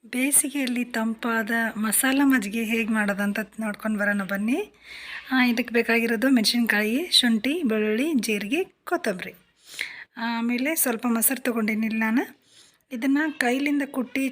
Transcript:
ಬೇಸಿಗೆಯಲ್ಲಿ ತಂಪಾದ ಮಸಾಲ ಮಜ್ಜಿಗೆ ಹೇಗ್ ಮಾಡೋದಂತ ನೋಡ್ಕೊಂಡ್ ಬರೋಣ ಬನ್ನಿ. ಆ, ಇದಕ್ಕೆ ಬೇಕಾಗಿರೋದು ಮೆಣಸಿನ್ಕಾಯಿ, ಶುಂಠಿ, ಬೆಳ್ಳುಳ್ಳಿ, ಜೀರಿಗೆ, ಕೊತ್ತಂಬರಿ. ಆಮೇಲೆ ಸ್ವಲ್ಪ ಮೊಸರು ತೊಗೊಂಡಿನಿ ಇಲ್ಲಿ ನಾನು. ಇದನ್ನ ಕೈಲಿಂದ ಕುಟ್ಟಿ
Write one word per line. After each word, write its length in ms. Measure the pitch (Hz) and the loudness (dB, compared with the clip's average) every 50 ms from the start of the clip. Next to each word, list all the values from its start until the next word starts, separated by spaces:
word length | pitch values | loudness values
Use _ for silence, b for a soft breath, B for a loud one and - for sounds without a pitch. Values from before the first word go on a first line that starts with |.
| _ | _
ಬೇಸಿಗೆಯಲ್ಲಿ 760 | 220 - 247 254 285 277 - - 277 262 285 269 247 247 240 247 | -8 -4 -2 0 2 4 2 2 2 -2 -2 -2 -2 -2 -2 -4
ತಂಪಾದ 640 | 240 - 226 220 226 226 220 - 240 226 226 220 202 233 233 226 220 - | -2 -2 -2 -2 -2 -4 -2 -2 -2 0 0 0 0 0 0 0 -2 -2
ಮಸಾಲ 440 | 208 214 220 202 - - 262 277 277 285 | -2 -2 0 0 2 2 2 4 4 6
ಮಜ್ಜಿಗೆ 400 | 277 262 254 196 202 196 226 226 | 6 6 4 2 0 -4 -4 -2
ಹೇಗ್ 260 | 214 233 226 226 208 | 0 0 0 0 0
ಮಾಡೋದಂತ 480 | 220 220 208 202 202 185 202 202 202 220 214 - - - | 0 0 2 0 0 0 0 -2 -2 -4 -6 -8 -8 -6
ನೋಡ್ಕೊಂಡ್ 380 | 220 214 202 - - 220 220 202 | -6 -6 -6 -4 -4 -4 -2 0
ಬರೋಣ 240 | 202 202 202 202 | 0 0 0 0
ಬನ್ನಿ. 500 | 196 180 196 196 208 220 254 349 415 - B B B B B B B B B B B B | -2 -4 -4 -2 0 0 0 -2 -2 -6 B B B B B B B B B B B B
ಆ, 120 | 262 262 247 | 2 4 4
ಇದಕ್ಕೆ 300 | 247 233 240 240 240 220 | 4 2 0 -2 0 0
ಬೇಕಾಗಿರೋದು 560 | 233 226 - 226 233 226 226 233 214 226 269 | 0 2 2 2 2 2 0 0 2 4 4
ಮೆಣಸಿನ್ಕಾಯಿ, 800 | 277 240 208 208 - 240 233 214 226 208 214 214 226 277 359 349 | 4 4 4 4 2 2 2 2 2 2 2 2 0 0 -2 2
ಶುಂಠಿ, 520 | - - - 240 226 214 - 254 294 359 | 2 4 4 6 2 2 2 0 -2 0
ಬೆಳ್ಳುಳ್ಳಿ, 520 | 330 226 220 214 214 214 214 220 269 330 330 | 2 2 2 2 2 0 0 0 0 2 0
ಜೀರಿಗೆ, 500 | 247 - - 214 202 214 202 254 330 370 | 0 0 0 -2 -2 -2 -2 -2 -2 -2
ಕೊತ್ತಂಬರಿ. 680 | - _ _ _ - - 339 - 240 185 185 - - - _ _ _ B B B B B B B B B B B B _ | -4 _ _ _ -4 -4 -2 -2 -4 -4 -4 -8 -12 -14 _ _ _ B B B B B B B B B B B B _
ಆಮೇಲೆ 580 | 240 233 233 226 233 226 240 240 240 254 294 320 | -8 -6 -4 -4 -2 -2 -2 -2 0 0 -2 0
ಸ್ವಲ್ಪ 320 | - - 269 233 226 - | 0 0 0 -2 -2 0
ಮೊಸರು 360 | 240 226 226 220 - 262 254 | 0 0 2 2 0 0 0
ತೊಗೊಂಡಿನಿ 440 | - 254 226 233 220 214 220 214 220 | -4 -4 -2 -2 -2 -2 -2 -2 -2
ಇಲ್ಲಿ 120 | 220 220 220 | -2 -2 -2
ನಾನು. 380 | 220 220 226 262 381 - - _ b b b b b b b b b _ | 0 0 0 0 -2 -2 -10 _ b b b b b b b b b _
ಇದನ್ನ 260 | 269 233 277 277 277 285 311 311 294 - | -8 -4 0 2 2 2 2 0 -2 -2
ಕೈಲಿಂದ 440 | - 240 247 269 285 294 285 285 277 277 | 0 0 0 0 0 0 0 0 -2 -2
ಕುಟ್ಟಿ 380 | - 269 240 - - 269 269 262 | -4 -6 -6 -4 -4 -4 -4 -4